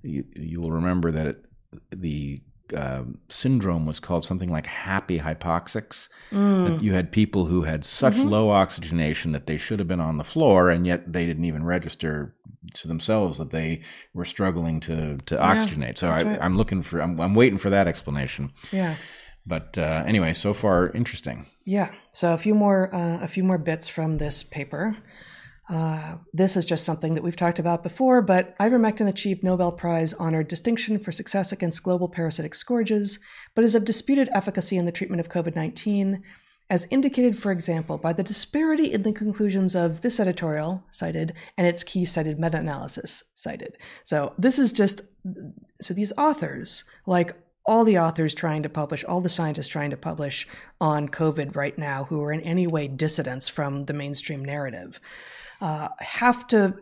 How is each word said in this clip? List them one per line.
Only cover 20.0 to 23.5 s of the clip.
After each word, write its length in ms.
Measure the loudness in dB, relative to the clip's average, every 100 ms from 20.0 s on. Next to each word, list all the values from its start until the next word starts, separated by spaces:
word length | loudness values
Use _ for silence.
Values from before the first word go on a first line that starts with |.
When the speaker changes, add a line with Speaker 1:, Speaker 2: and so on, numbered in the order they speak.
| 2
Speaker 1:
anyway, 260 | 2 2
so 220 | 0 -2
far, 340 | 0 4 4 4
interesting. 540 | 0 -4 -4 -8 -10 -14 _ -2
Speaker 2:
Yeah. 240 | -2 -2 -6 _
So 200 | 0 0
a 60 | 2
few 160 | 2
more, 400 | 4 6 4 2
uh, 240 | -2 -2 -4
a 60 | -4
few 140 | -2
more 140 | 0